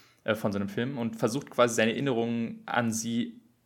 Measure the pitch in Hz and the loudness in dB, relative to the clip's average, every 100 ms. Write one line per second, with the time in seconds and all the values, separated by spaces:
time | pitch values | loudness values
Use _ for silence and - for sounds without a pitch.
0 | - _ - 107 113 98 98 - 123 139 | -20 _ -2 0 0 -2 -2 -2 -4 -2
1 | 117 113 120 - - - 120 113 110 113 | -4 0 -2 -2 -4 4 4 6 2 2
2 | 139 117 117 117 113 - - 120 117 113 | 0 0 0 -2 -4 -6 -2 0 0 -2
3 | 113 117 - - - _ | -2 -2 -4 -8 -20 _